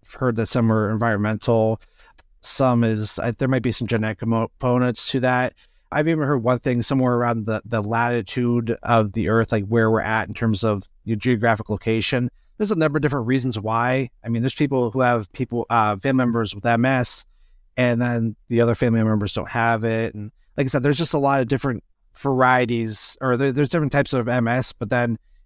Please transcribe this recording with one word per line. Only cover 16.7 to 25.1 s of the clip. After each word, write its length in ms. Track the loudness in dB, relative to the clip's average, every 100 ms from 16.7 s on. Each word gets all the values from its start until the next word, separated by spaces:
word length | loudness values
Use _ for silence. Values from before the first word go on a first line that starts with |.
| 2 2
S, 400 | 2 -2 -4 -10 _ _ -20 _ -2
and 240 | 0 2
then 340 | 0 0 -2 -4 -2
the 140 | 2
other 140 | 4 4
family 280 | 2 4
members 300 | 2 2 0
don't 160 | -6 -6
have 340 | -2 0 0
it. 320 | 0 -2 -4 -6
And 160 | -14 -16 _ -4
like 80 | -2
I 40 |
said, 140 | 0
there's 140 | 0 0
just 160 | 0
a 60 | 0
lot 220 | 2 2
of 60 | 2
different 360 | 0 -2 -4 -8 _ _ -8
varieties, 1000 | -2 4 4 4 2 0 -2 -4 -8 -4
or 160 | 0 2
there, 160 | 2
there's 180 | 2 0
different 220 | 0 0
types 220 | 0 0
of 140 | 0 0
M 200 | 0 2
S, 240 | 0 -2
but 180 | -6 -2
then 280 | 0 0